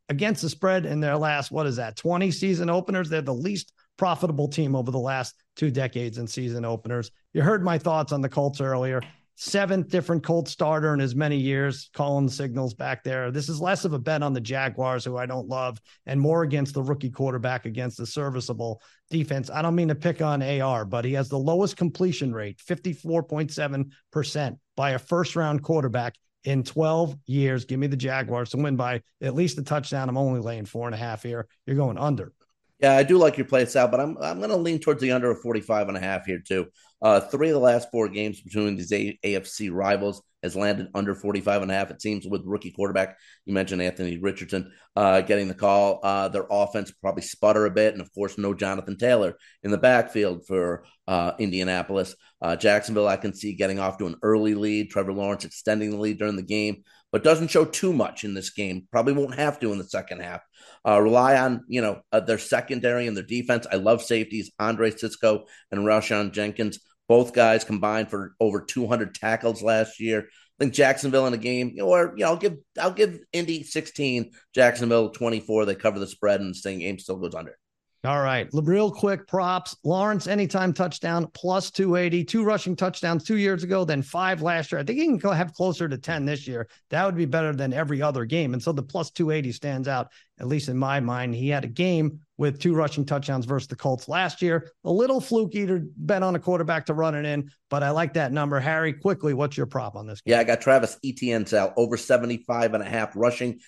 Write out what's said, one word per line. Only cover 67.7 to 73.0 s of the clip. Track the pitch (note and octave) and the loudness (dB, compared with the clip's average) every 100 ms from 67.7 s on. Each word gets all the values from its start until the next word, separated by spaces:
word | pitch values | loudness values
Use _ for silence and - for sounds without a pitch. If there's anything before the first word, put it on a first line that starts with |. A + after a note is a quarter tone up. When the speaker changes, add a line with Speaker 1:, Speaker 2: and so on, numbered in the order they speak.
| G#2 G#2 A2 G#2 | -2 0 0 -2
Speaker 2:
for | G2+ F#2+ - | -6 -6 0
over | A2 G2+ | 0 0
two | - C3 A2+ | -4 -4 0
hundred | A#2+ G2 | -2 -2
tackles | - A2 A2+ A#2 G#2 | -4 -2 0 0 0
last | G#2+ A2 A2 - | 2 2 0 -4
year. | A2 G#2+ G#2 | -2 -2 -4
I | _ _ - | _ _ -2
think | C#3 | 0
Jacksonville | B2+ C3+ C3+ C#3 C3 C3 | 4 4 4 2 2 2
in | |
a | A#2 | 0
game, | A#2 B2 B2 - | -2 -2 -4 -2
or, | F#3+ F3+ E3+ G#3 | 4 4 4 0
you | |
know, | F#3 | 0
I'll | E3+ | 2
give, | G3 D#3 _ - | 0 -4 _ -4
I'll | F3 | -2
give | F#3 | 2